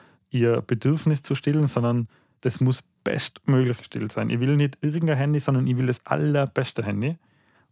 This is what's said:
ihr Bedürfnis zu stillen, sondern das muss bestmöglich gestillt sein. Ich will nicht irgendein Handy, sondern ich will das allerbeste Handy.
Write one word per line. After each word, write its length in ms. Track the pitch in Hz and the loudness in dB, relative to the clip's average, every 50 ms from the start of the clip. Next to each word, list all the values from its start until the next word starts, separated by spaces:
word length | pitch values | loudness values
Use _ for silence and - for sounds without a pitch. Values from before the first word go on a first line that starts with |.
| - _ _ _ _ _ | -20 _ _ _ _ _
ihr 300 | - 123 117 117 117 120 110 | -2 2 2 4 2 2 0
Bedürfnis 600 | - 123 110 - 131 151 160 - 156 151 143 - | -2 -2 0 2 2 0 2 2 0 0 0 0
zu 120 | - 143 | -4 -4
stillen, 320 | 135 - 147 147 156 151 | -4 -2 0 0 2 2
sondern 420 | 135 - - 120 120 120 123 117 - _ _ _ _ _ _ - | 2 2 0 0 2 0 0 -2 -4 _ _ _ _ _ _ -4
das 180 | 127 - - | -4 -2 2
muss 220 | 139 127 127 - - _ _ _ - | 2 2 2 0 -4 _ _ _ -6
bestmöglich 720 | - - - - - - - - - 139 127 131 123 120 - | -4 -4 -4 -4 -6 -10 -6 -2 2 2 4 2 2 0 -4
gestillt 340 | - - - 113 110 110 - | -8 -10 -8 -8 -8 -6 -4
sein. 180 | - 110 113 | -4 -4 -2
Ich 100 | 117 117 | -2 0
will 160 | 123 135 147 | 0 2 2
nicht 220 | 147 147 139 139 - - | 2 2 0 -2 -4 -4
irgendein 340 | 151 147 170 165 160 151 | -4 -2 0 0 0 2
Handy, 240 | 131 135 147 151 147 | 2 0 0 0 0
sondern 260 | 135 - 135 127 131 | 0 0 0 2 2
ich 100 | 131 123 | 2 0
will 100 | 123 131 | 0 0
das 180 | 123 123 - - | 0 -2 -4 -4
allerbeste 760 | - 143 143 151 151 143 143 139 - - - 131 - - - 110 | -4 -2 0 2 2 2 2 0 0 -2 -2 -4 -4 -4 -6 -4
Handy. 320 | 104 101 101 110 143 170 165 _ _ _ _ _ _ _ _ _ _ | -4 -4 -2 -2 -4 -4 -6 _ _ _ _ _ _ _ _ _ _